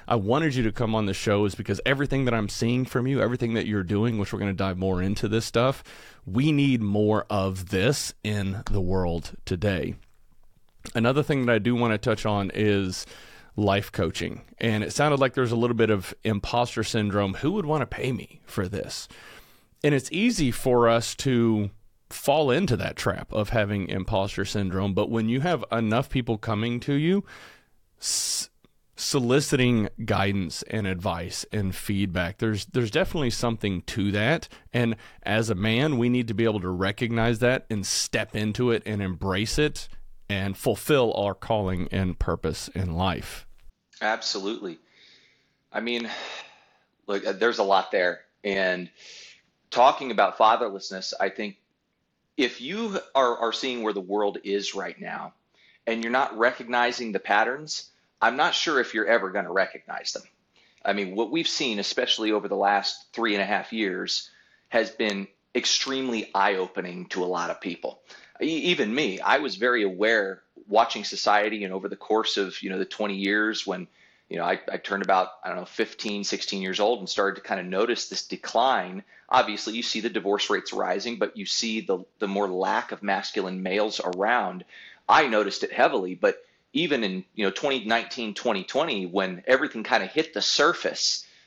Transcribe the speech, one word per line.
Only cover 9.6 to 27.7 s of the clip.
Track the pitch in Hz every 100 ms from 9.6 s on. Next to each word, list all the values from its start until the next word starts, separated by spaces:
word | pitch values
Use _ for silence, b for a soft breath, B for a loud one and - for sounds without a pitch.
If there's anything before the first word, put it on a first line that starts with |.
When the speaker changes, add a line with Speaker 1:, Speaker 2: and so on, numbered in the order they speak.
| 101 90 - - - - - - - - - - - 117
Speaker 1:
Another | 117 135
thing | 147 139 120
that |
I | 110
do | 110 120
wanna | 117 104
touch | 120 107 110
on | 104 95 -
is | 107 101 95 92 - B B B B -
life | 104 98 -
coaching. | - 85 - 85 - - -
And | 113 107
it | 107
sounded | - 151 139
like | 135 135
there's | 120
a | 117
little | 120 113
bit | 110
of | 101 - -
imposter | 110 104 - 120 120 117
syndrome. | 107 113 104 101 98 95
Who | 143
would | 208 151
wanna | 156 127
pay | - -
me | 117 65 - -
for | - 92
this? | 98 - - - B B B B B B _
And | 147
it's | 139 -
easy | - 240 208 135
for | - 131 123 117
us | 117 - -
to | 139 120 117 107 101 - - _ _
fall | - - 147 143
into | 135 196 117
that | 73 -
trap | - - -
of | - 104
having | 120 101 101 90
imposter | 98 92 98 98 -
syndrome. | 95 107 95 95 101
But | 95 104
when | 113 110
you | 127
have | 170 151 98
enough | 117 110 113 139
people | 135 117 107
coming | - 107 117 120
to | -
you, | 143 160 196 - B B B B